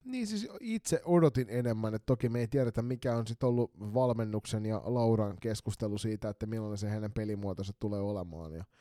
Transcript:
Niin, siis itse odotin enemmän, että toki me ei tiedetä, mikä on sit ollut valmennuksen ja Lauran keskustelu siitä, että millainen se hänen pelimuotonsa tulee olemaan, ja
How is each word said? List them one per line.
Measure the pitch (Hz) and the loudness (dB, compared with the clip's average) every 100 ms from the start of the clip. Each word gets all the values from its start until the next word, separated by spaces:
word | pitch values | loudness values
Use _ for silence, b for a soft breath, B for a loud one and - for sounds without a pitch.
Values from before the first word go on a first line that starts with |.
Niin, | 254 254 214 | -10 -6 -4
siis | 214 233 - | -4 -6 -8
itse | 233 220 - 165 165 | -6 -4 0 0 6
odotin | 175 160 131 113 | 6 6 4 0
enemmän, | 120 120 110 110 | 0 0 0 0
että | 110 - | 0 2
toki | 127 123 | 2 2
me | 120 | 0
ei | 113 | 0
tiedetä, | 139 120 - | 2 2 0
mikä | 120 123 127 117 | -2 -2 0 0
on | 110 | -2
sit | 117 | 0
ollut | 127 120 120 - | 2 4 2 -2
valmennuksen | 104 117 127 117 110 107 - 110 110 | -2 2 4 2 0 -2 -2 -2 0
ja | 110 - | -2 0
Lauran | 123 113 110 104 101 | 2 6 4 2 -2
keskustelu | 117 113 - - 107 104 | -4 -4 -4 -4 -2 -2
siitä, | 113 107 107 | -2 -4 -4
että | 98 107 | -6 -4
millainen | 113 107 104 | -4 -4 -4
se | 104 | -2
hänen | 107 107 | -2 -4
pelimuotonsa | 110 107 104 101 95 95 - | -4 -4 -2 -4 -4 -6 -4
tulee | 107 104 | -4 -2
olemaan, | 101 104 90 80 80 | -2 -4 -6 -10 -10
ja | 80 87 B | -10 -12 B